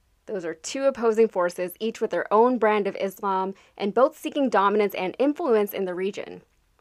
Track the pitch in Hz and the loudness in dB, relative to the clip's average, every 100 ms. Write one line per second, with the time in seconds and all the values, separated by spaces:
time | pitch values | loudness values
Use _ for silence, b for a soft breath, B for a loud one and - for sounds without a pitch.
0 | _ _ - 196 165 165 - 269 269 269 | _ _ -10 -8 -8 -10 -10 -2 -2 2
1 | 226 214 220 190 180 180 180 - 226 - | 2 4 2 2 -2 -2 -8 -6 -8 -4
2 | 220 175 - 214 240 247 220 214 196 - | -4 -4 2 4 4 4 2 2 0 -4
3 | 196 - 202 190 190 196 b - 202 214 | -6 -4 -4 -2 -4 -8 b -8 -2 2
4 | 294 - 311 302 262 202 196 208 208 - | 2 2 -6 -2 0 2 2 2 0 -2
5 | 180 - 277 294 330 220 202 - 185 175 | -6 -2 -2 0 0 0 0 -4 -6 -4
6 | 196 - - 123 - _ _ _ | -6 -8 -12 -16 -20 _ _ _